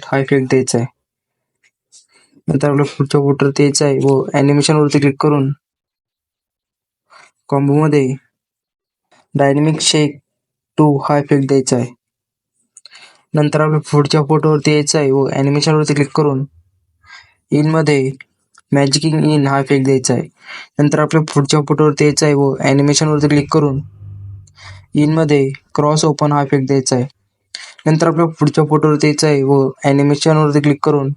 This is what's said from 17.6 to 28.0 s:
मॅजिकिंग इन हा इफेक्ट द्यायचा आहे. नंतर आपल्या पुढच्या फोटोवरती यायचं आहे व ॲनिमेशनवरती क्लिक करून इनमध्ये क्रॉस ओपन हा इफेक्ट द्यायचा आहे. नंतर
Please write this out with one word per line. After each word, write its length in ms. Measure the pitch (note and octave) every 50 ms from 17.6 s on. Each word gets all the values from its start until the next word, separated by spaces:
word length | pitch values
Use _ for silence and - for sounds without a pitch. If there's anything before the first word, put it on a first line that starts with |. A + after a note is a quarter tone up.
| D3+ D#3 D#3+ D#3+ D3+ D3+ D3 C#3 C3 C3 C3+ - - _ _ _ _ _ _ _ _ -
मॅजिकिंग 520 | C#3+ C#3 C#3+ C#3 C#3 D3 D3+ D#3+ D#3 D#3 D3
इन 220 | D3+ D3+ D3 C#3
हा 120 | C#3 C#3 C#3
इफेक्ट 240 | C3+ - C#3+ C3+ C3
द्यायचा 300 | C3+ C3+ C3 C3 - B2
आहे. 80 | A#2 D#3+ - _ _ - - - - - _ - -
नंतर 200 | D3 C#3+ D#3+ D#3
आपल्या 240 | D3+ D3 D#3+ D#3+ D#3
पुढच्या 360 | - - C#3+ C#3 - D#3 D#3
फोटोवरती 440 | D3 - D3+ D3 D3+ D3+ D3 - D3
यायचं 220 | D3 C#3 - E3
आहे 80 | D3 C#3+
व 200 | C#3+ C#3+ C#3 C3+ -
ॲनिमेशनवरती 680 | - C#3 C3+ C#3 C#3+ D3 C#3+ - D#3+ D#3 D3+ D3 D3 C#3+
क्लिक 240 | D3 D3 C#3 -
करून 280 | - D#3+ D3 C#3+ C3+ C#3+ - - - - - - - - - - - - - _ _ - - - - - - _ -
इनमध्ये 540 | D3 D3 D3+ D#3 E3 D#3+ D3 D3 C#3+ C3+ C3+ C3+ - _ _ -
क्रॉस 300 | - D3 D3+ D#3 D#3 -
ओपन 280 | D#3 D3 - D3+ D3
हा 100 | D3 C#3+
इफेक्ट 240 | C#3+ C3+ D3 C#3 C3
द्यायचा 300 | C3+ C#3 C3+ C3 - C3+
आहे. 100 | A#2+ B2 - _ _ _ _ _ _ _ _ - - - - - - -
नंतर 200 | D#3 D#3 D#3